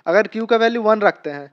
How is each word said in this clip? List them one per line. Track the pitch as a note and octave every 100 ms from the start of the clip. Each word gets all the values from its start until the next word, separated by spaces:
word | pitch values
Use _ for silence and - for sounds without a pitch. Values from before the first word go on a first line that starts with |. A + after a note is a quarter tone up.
| -
अगर | F#3+ G#3
Q | A3 A3+
का | A3+
वैल्यू | A3+ A#3
वन | G#3+ A3
रखते | G3+ - D3+
हैं | C#3+ C#3+